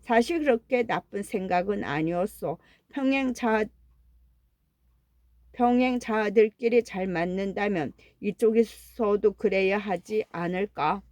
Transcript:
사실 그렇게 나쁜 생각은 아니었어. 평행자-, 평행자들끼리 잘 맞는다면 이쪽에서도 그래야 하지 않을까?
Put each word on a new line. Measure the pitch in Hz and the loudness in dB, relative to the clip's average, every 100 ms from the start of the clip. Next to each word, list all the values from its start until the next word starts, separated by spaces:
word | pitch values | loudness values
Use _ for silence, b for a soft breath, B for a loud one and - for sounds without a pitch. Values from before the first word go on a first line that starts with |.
사실 | - 233 240 339 | 2 2 2 0
그렇게 | 294 233 _ 247 | 2 0 _ -2
나쁜 | 233 180 - 202 | 0 -2 -4 -10
생각은 | 202 202 190 180 196 202 | -6 -6 0 0 0 -4
아니었어. | 107 143 160 175 202 - 170 165 b b _ | -2 -2 0 0 -4 -4 -8 -8 b b _
평행자-, | - 269 269 262 240 233 220 220 _ _ _ _ _ _ _ _ _ _ _ _ _ _ _ _ _ _ | -4 0 0 -2 -2 0 0 -2 _ _ _ _ _ _ _ _ _ _ _ _ _ _ _ _ _ _
평행자들끼리 | - 240 247 254 247 233 220 214 202 214 _ 233 240 | 0 2 4 2 -2 -2 -2 2 4 2 _ 2 2
잘 | 226 190 190 | 2 -6 -4
맞는다면 | 170 175 185 196 196 202 185 143 - b _ | -2 -2 -2 -4 -4 -2 -2 -4 -10 b _
이쪽에서도 | 202 - 226 226 226 - - - 208 208 214 | -6 2 4 4 2 -4 -20 -4 0 2 2
그래야 | 202 208 190 190 202 | 0 0 2 2 0
하지 | 202 180 - 214 - | -2 -6 -4 -4 -4
않을까? | 170 170 180 202 - 151 196 - | -6 -4 -4 -6 -2 -2 -2 -6